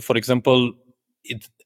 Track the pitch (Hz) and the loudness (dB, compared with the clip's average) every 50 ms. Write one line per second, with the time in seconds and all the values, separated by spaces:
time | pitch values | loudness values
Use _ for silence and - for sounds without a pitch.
0 | - - 117 113 101 127 127 123 - 131 127 127 123 120 - _ _ _ _ _ | -4 -2 -2 -2 0 0 -2 0 2 2 2 2 2 0 -4 _ _ _ _ _
1 | _ _ _ _ - - 120 107 - - _ _ _ | _ _ _ _ -14 -14 -14 -14 -14 -20 _ _ _